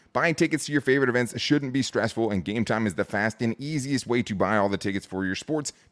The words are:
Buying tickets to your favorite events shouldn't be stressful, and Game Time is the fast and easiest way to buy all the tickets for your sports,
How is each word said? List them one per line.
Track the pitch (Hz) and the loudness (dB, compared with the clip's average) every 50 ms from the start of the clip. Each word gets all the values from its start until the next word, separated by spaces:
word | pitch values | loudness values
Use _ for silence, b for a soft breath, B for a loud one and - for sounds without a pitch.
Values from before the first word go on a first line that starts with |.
| b b | b b
Buying | _ 123 151 170 156 | _ 0 0 0 2
tickets | - 170 151 156 147 - | 2 2 2 2 -2 -4
to | - | -2
your | 147 143 | -2 0
favorite | 127 - 131 139 135 123 | 2 4 4 4 4 4
events | 117 123 120 110 - - | 2 2 0 0 -4 -6
shouldn't | - - 147 147 139 131 | 0 2 2 2 2 0
be | 127 135 | -2 -2
stressful, | 127 - - 117 104 113 - 113 113 107 | -2 0 0 0 0 0 0 0 0 2
and | 104 95 80 | 0 0 -2
Game | 98 104 120 107 | -2 -2 -2 0
Time | - 117 110 113 | 0 0 0 0
is | 104 85 | -2 0
the | 101 98 | -2 -2
fast | - - 101 104 110 - - | -2 0 0 0 0 -2 -2
and | 123 113 110 - | -2 -2 -2 -4
easiest | 139 147 160 147 127 139 139 123 - | -6 -4 -4 -4 -2 -2 -2 -2 0
way | - 120 123 | 0 0 0
to | 117 - 110 | 0 -2 0
buy | 90 98 92 110 107 | 0 2 2 4 2
all | 98 101 | 2 2
the | 98 | 0
tickets | 92 - 104 98 98 - | 0 -2 -2 -2 -2 -6
for | - 95 92 95 | -4 -4 -4 -2
your | 92 95 | -2 -4
sports, | - - - 156 156 143 - b b b b | -6 -4 -4 -4 -4 -4 -6 b b b b